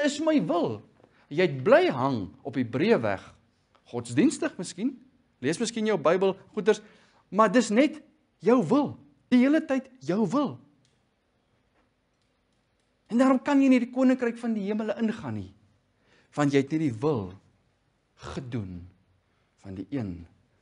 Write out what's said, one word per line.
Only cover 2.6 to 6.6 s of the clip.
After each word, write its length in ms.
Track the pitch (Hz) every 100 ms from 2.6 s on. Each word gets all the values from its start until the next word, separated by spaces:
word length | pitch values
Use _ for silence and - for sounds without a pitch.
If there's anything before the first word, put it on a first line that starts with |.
| 117
breë 340 | 127 208 196
weg, 220 | 107 95 - _ _ _ _ _ _
godsdienstig 640 | 120 117 120 277 - 320 -
miskien, 340 | 175 - 254 269 _ _ _ _
lees 140 | 127 165
miskien 280 | 220 226 214
jou 100 | 190
Bybel, 340 | 143 180 196 185 -
goeders, 260 | 214